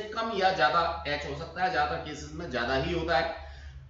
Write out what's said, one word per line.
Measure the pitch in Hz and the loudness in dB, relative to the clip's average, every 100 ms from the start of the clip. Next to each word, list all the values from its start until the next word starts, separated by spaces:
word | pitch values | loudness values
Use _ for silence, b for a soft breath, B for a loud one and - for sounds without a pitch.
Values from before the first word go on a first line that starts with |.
| - | -4
कम | 226 226 190 | -4 -2 4
या | 185 | 4
ज्यादा | 170 151 170 165 - 143 | 6 4 4 2 0 -4
एच | 147 151 | -4 -4
हो | 139 | -6
सकता | - 180 | -8 -2
है, | 185 | 0
ज्यादातर | 151 147 147 147 | 2 0 0 -6
केसेस | 143 - | -10 -10
में | - 170 | -8 -4
ज्यादा | 120 117 135 | -2 2 2
ही | 170 | 2
होता | 165 160 160 | 0 2 4
है। | - - B B B B | 2 -2 B B B B